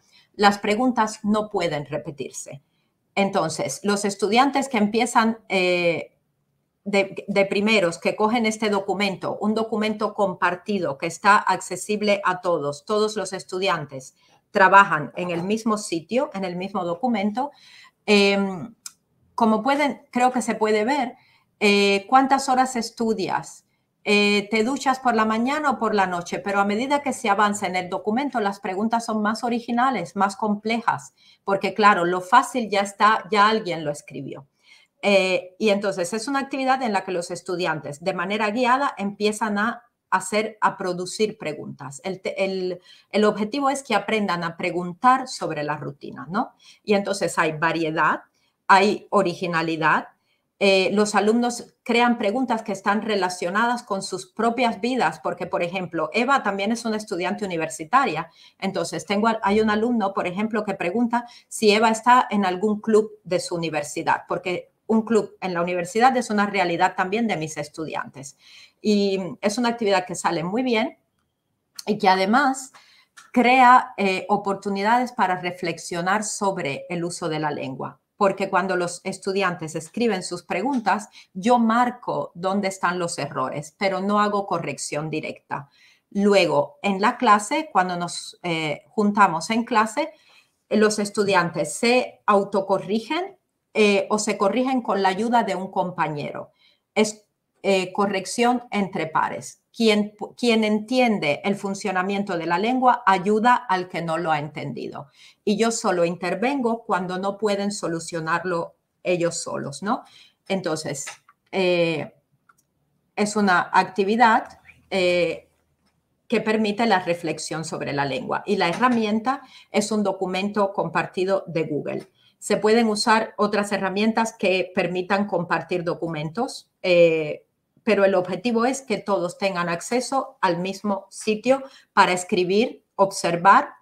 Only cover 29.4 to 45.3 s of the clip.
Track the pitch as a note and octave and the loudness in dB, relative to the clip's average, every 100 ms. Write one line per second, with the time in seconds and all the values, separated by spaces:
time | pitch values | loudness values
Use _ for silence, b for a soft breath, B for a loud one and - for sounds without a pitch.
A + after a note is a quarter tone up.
29.4 | A#3+ A#3 A#3 A#3+ C4 A3+ E3+ G3+ G3+ - | -2 -4 -2 0 0 0 -4 -2 -2 0
30.4 | G#3+ G#3 G#3+ A#3 - C#3 - b b b | -2 -2 -2 -2 -2 -4 -6 b b b
31.4 | - G3 G3 F#3+ G#3 G3 E3+ F#3 F3+ G3+ | -4 -2 -2 4 4 6 2 -2 2 4
32.4 | C4 B3+ G#3+ G3 G3+ - G#3+ A3 F3 G#3 | 4 0 -2 0 -2 2 4 4 2 4
33.4 | G#3 A3 E3+ E3 D3 D3 - C#3+ C3+ C#3 | 4 4 -2 -4 -6 -8 -10 -12 -10 -12
34.4 | - b b b b _ G3 G3 F#3 F3+ | -16 b b b b _ 2 4 4 0
35.4 | - - A3 G3+ G3+ F#3 F3 A3 B3 C#4 | -4 -2 0 2 0 -2 -4 -4 -4 -4
36.4 | C4+ C#4 C4 B3+ B3 G3 F#3+ F3+ E3+ F3 | -2 -2 0 0 0 -2 -2 -6 -6 -8
37.4 | - F3 F3 D#3 D3 C#3+ E3+ F3+ F3 G#3+ | -6 -4 -2 -4 -8 -8 -6 -4 -4 -2
38.4 | G#3 A3 A#3+ C4 C#4 - G3+ G3+ G#3 G#3 | -2 0 2 2 0 -4 -6 -2 -2 -2
39.4 | A3 G3+ A3 A#3 - _ _ F#3 - G#3 | -2 -2 -2 -4 -12 _ _ -2 0 -2
40.4 | A3 - G3 - F#3 F3 F3+ - G#3+ - | -4 -2 -2 -2 -4 -4 -6 -2 -2 -2
41.4 | D#3+ C#3 C3+ C#3 C3+ C#3+ G3 F3+ G#3 - | -10 -10 -12 -14 -14 -10 -10 -8 -8 -4
42.4 | F#3+ F#3+ F#3 F3 b b b G#3 G#3+ G3+ | -4 -2 -6 -8 b b b 2 2 2
43.4 | G#3+ C#4+ C4+ C4+ - G#3 G#3+ A3 G3+ F3 | -2 -2 0 -2 0 -2 0 -2 0 -2
44.4 | E3 - F3+ E3 F3+ E3+ B3+ C4 B3+ | -4 -6 -4 -4 -6 0 4 4 0